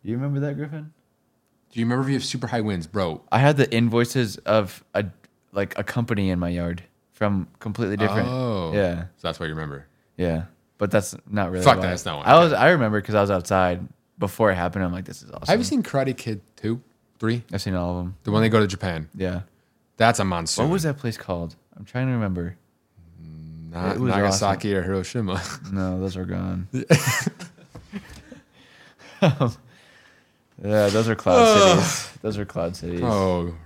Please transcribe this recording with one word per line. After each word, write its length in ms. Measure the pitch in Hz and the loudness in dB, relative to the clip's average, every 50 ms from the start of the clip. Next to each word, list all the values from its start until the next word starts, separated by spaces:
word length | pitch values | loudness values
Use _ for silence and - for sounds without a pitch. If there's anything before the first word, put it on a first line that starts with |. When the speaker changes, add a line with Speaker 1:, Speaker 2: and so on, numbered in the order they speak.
Speaker 1:
You 120 | _ 98 113 | _ -6 -4
remember 260 | 123 135 143 143 139 | -4 -2 -2 -2 -2
that, 160 | 143 147 143 | -2 -4 -4
Griffin? 360 | 147 147 147 151 156 151 156 _ _ _ _ _ _ _ _ _ _ _ _ _ _ _ _ | -6 -8 -10 -10 -12 -14 -16 _ _ _ _ _ _ _ _ _ _ _ _ _ _ _ _
Speaker 2:
Do 100 | _ 117 | _ -2
you 60 | 113 | 0
remember 160 | 117 123 131 | 0 2 0
if 60 | 135 135 | 0 0
you 60 | 139 | 0
have 80 | 117 - | -2 -2
super 240 | - - 127 120 110 | -4 -6 -6 -6 -2
high 120 | 123 120 | -2 -2
winds, 260 | 107 107 101 90 80 | -2 0 -2 -4 -6
bro? 360 | 80 - 104 95 85 80 - _ _ | -4 -2 -2 -2 -2 -4 -8 _ _
Speaker 1:
I 60 | - 110 | 2 4
had 180 | 135 143 151 | 4 4 6
the 160 | 135 131 - 117 | 4 2 2 4
invoices 640 | 113 120 117 110 117 120 117 - 135 123 107 98 - | 2 2 4 4 2 2 2 0 -2 -2 -2 -4 -8
of 460 | _ - 107 110 104 92 - - _ _ | _ 2 2 2 2 0 -8 -16 _ _
a, 140 | _ - 104 92 - _ _ _ _ _ _ _ | _ -4 -4 -4 -8 _ _ _ _ _ _ _
like, 260 | - 98 101 95 - - | -4 -4 -4 -2 -4 -8
a 40 | 104 | -8
company 440 | - - 123 117 - 120 104 98 95 | -4 -2 -4 -2 -2 0 0 0 0
in 100 | 92 87 | 0 0
my 120 | 87 87 | -2 -2
yard 320 | 87 87 87 85 87 90 - _ _ _ _ _ | -2 -4 -4 -4 -6 -8 -10 _ _ _ _ _
from 360 | _ _ 107 104 101 95 85 - _ _ | _ _ -2 0 0 0 -2 -4 _ _
completely 360 | - 113 101 - 120 92 104 | -10 -8 -4 -4 -2 -2 0
different. 320 | 101 107 104 101 110 120 120 | 0 0 0 2 0 -2 -2
Speaker 2:
Oh. 440 | 127 131 127 120 110 95 87 80 80 | -2 -2 -2 -2 -2 -2 -4 -2 0
Speaker 1:
Yeah. 300 | 104 98 90 85 85 85 87 _ | 0 0 0 -2 -4 -8 -10 _
Speaker 2:
So 120 | _ - 85 | _ -8 -6
that's 120 | 80 - | -6 -4
what 60 | 87 78 | -6 -6
you 60 | 78 | -6
remember. 320 | 78 78 76 71 69 73 _ _ _ _ _ _ - | -6 -8 -8 -10 -12 -16 _ _ _ _ _ _ -4
Speaker 1:
Yeah. 260 | 90 87 82 80 87 - _ _ _ _ _ | -2 -2 -2 -2 -6 -8 _ _ _ _ _
But 140 | _ 104 101 | _ -4 0
that's 260 | - 107 98 - - - _ - | 0 0 0 0 -12 -14 _ -8
not 200 | 104 104 98 87 | -4 -4 -4 -2
really 140 | 92 90 90 | -4 4 6
Speaker 2:
Fuck 120 | 139 120 | 6 6
Speaker 1:
why. 60 | 92 95 | 6 2
Speaker 2:
that, 40 | 90 | -2
that's 140 | 90 87 - | -4 -4 -6
not 140 | 92 78 73 | -8 -8 -2
why. 60 | 71 | 4
Speaker 1:
I 140 | - 135 165 | 6 8 8
was, 120 | 175 165 | 8 6
Speaker 2:
Okay. 80 | 143 95 | 4 4
Speaker 1:
I 100 | 123 156 | 4 4
remember 280 | 180 156 123 107 107 104 | 4 4 2 0 0 -2
'cause 140 | 101 - 107 | -2 0 2
I 60 | 104 | 2
was 80 | 101 101 | 4 4
outside 560 | 101 90 85 - 101 92 92 90 90 90 92 - - _ _ _ _ - | 2 -2 0 2 2 2 4 2 0 -2 -6 -12 -16 _ _ _ _ -6
before 320 | - 98 - - 113 104 | -6 -6 -2 2 2 2
it 60 | 95 | 2
happened. 280 | 90 87 87 85 101 95 | 2 0 -2 -2 -2 -4
I'm 80 | 87 | -2
like, 120 | 87 90 92 | -4 -6 -10
"This 180 | - - - | -12 -14 -18
is 80 | - - | -18 -18
awesome." 160 | - - - | -16 -10 0
Speaker 2:
Have 120 | - 185 233 | 0 0 2
you 40 | 240 | 2
seen 180 | - 302 254 - | -2 -2 -2 -2
Karate 300 | - - 139 135 131 123 | -2 -2 -2 0 -2 -4
Kid 240 | - - 120 110 98 - _ _ | -6 -6 -8 -8 -8 -10 _ _
two, 260 | - - 107 117 131 - _ _ _ _ _ _ _ | -8 -4 -4 -4 -4 -8 _ _ _ _ _ _ _
three? 240 | - 110 117 120 117 _ | -2 -2 -2 -2 -4 _
Speaker 1:
I've 100 | - 98 | -8 -8
seen 120 | - 104 95 | -4 -4 -4
all 220 | 90 87 87 87 90 | -2 -2 -4 -4 -4
of 40 | 87 | -6
'em. 120 | 90 95 - _ | -8 -10 -8 _
Speaker 2:
The 80 | 110 | 0
one 100 | 101 110 | 2 2
they 60 | 110 110 | 4 6
go 100 | 107 113 | 6 4
to 60 | 107 | 4
Japan. 420 | 98 95 95 - 95 85 80 78 80 - | 4 0 -4 -4 -4 -4 -6 -8 -10 -6
Speaker 1:
Yeah. 280 | 98 95 90 90 87 90 _ _ _ _ _ _ _ _ _ _ | -4 -4 -4 -4 -6 -10 _ _ _ _ _ _ _ _ _ _
Speaker 2:
That's 220 | _ 113 117 117 110 | _ 4 4 4 4
a 60 | 101 | 0
monsoon. 400 | 95 90 85 82 80 - - - | 0 0 -2 -4 -4 -2 0 0
Speaker 1:
What 80 | 151 | 0
was 100 | 175 196 | 0 0
that 160 | 160 156 139 143 | 0 -2 -4 -4
place 180 | - 120 107 | -6 -6 -6
called? 380 | - - - 92 87 85 82 - _ _ _ _ | -6 -6 -6 -6 -6 -6 -8 -10 _ _ _ _
I'm 80 | - 98 | -20 -20
trying 220 | - - 123 131 131 | -8 -6 -4 -2 -2
to 40 | |
remember. 440 | 127 120 110 98 92 87 85 87 90 _ _ _ _ _ _ _ _ _ 85 82 85 - 80 80 78 80 80 80 80 80 80 80 | 0 0 0 -2 -2 -4 -4 -6 -8 _ _ _ _ _ _ _ _ _ -20 -20 -20 -20 -20 -18 -18 -18 -16 -16 -16 -16 -16 -12
Speaker 2:
Not 240 | 82 85 90 95 98 | -8 -4 -2 -2 0
Speaker 1:
It 40 | 117 | 0
was 100 | 127 95 | 0 0
Speaker 2:
Nagasaki 600 | 95 98 101 98 95 98 104 101 98 92 - 104 98 | 2 2 2 2 2 2 2 0 0 0 0 0 0
Speaker 1:
awesome. 40 | 95 | 0
Speaker 2:
or 40 | |
Hiroshima. 600 | 85 92 98 95 92 - - 123 110 95 90 87 87 - - | 0 0 -2 -2 -4 -4 -4 -4 -4 -2 -4 -4 -6 -8 -12
<laughs> 160 | - - - | -14 -10 -6
Speaker 1:
No, 280 | 95 95 92 92 92 92 | -4 -4 -2 -2 -2 -2
those 160 | 95 95 90 | -4 -4 -4
are 80 | 95 92 | -6 -6
gone. 400 | 90 92 92 92 92 92 90 90 95 | -6 -6 -4 -4 -4 -4 -6 -8 -6
Speaker 2:
<laughs> 40 | - 127 - - 170 147 - 131 - - - - - - - - _ _ - _ _ - - - - 202 - - - - - - - - _ _ _ _ - _ _ - - - _ _ - - - - | -8 -8 4 4 4 4 4 0 -2 -2 -4 -6 -8 -8 -20 -20 _ _ -20 _ _ -20 -20 -14 -16 -16 -14 -14 -20 -20 -20 -20 -20 -20 _ _ _ _ -20 _ _ -20 -20 -20 _ _ -20 -20 -4 2
Speaker 1:
<laughs> 360 | - 165 135 - 147 151 - - _ - - _ _ _ _ - _ - _ _ _ _ _ _ _ _ _ - | 2 2 4 4 0 0 0 -4 _ -20 -20 _ _ _ _ -20 _ -20 _ _ _ _ _ _ _ _ _ -12
Yeah, 260 | - 101 107 107 104 101 | -4 0 2 4 4 4
those 200 | 98 110 113 113 | 4 2 2 2
are 80 | 113 | 0
cloud 220 | - - - 269 247 | 0 2 4 6 8
Speaker 2:
Ugh. 400 | 233 226 214 208 202 190 175 180 | 8 8 8 8 8 8 6 6
Speaker 1:
cities. 360 | 175 165 - - - - - - | 4 0 -2 -4 -8 -10 -14 -8
Those 160 | - - - 104 | -6 -6 -4 -4
are 60 | 101 | -8
cloud 320 | 95 - 85 85 85 87 | -8 -6 -4 -4 -4 -6
cities. 240 | - - 87 87 87 | -8 -8 -8 -6 -2
Speaker 2:
Oh, 520 | - 120 107 101 95 92 90 90 85 87 85 82 80 | -2 0 0 2 2 2 0 0 -2 -4 -6 -10 -16